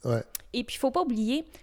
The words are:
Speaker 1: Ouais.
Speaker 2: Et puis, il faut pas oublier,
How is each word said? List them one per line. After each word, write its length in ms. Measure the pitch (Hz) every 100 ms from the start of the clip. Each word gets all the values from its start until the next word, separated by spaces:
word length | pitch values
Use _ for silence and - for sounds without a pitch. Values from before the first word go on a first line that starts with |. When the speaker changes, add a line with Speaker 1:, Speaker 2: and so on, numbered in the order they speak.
Speaker 1:
Ouais. 180 | 123 113 - - -
Speaker 2:
Et 140 | 240 233
puis, 100 | -
il 40 |
faut 120 | 269
pas 100 | 349
oublier, 420 | 330 220 214 285 320 -